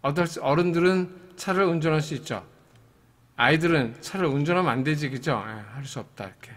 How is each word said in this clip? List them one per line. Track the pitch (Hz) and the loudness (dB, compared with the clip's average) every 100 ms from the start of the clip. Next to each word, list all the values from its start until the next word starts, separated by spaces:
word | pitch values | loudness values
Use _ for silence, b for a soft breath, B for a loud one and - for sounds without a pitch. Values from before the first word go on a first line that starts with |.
어덜트, | 139 151 170 - | 0 0 -2 -2
어른들은 | 135 147 175 170 180 190 180 - - - | 0 2 2 4 4 2 0 -6 -20 -12
차를 | - 185 196 | -2 0 2
운전할 | 170 160 156 | 2 2 0
수 | 151 139 | 0 -6
있죠? | - 104 - - _ _ _ _ _ _ _ - | -6 -8 -8 -20 _ _ _ _ _ _ _ 2
아이들은 | 120 160 170 160 120 120 | 4 4 4 2 0 -6
차를 | - 190 170 | -8 -2 0
운전하면 | 139 147 175 175 | 2 2 2 2
안 | 123 | 0
되지, | 131 151 147 | 0 -2 -2
그죠? | 131 147 120 104 | -4 -2 -2 -4
예, | 110 101 | -12 -12
할 | 123 135 | -12 -10
수 | - | -12
없다, | - - 98 | -12 -12 -14
이렇게. | - - | -14 -20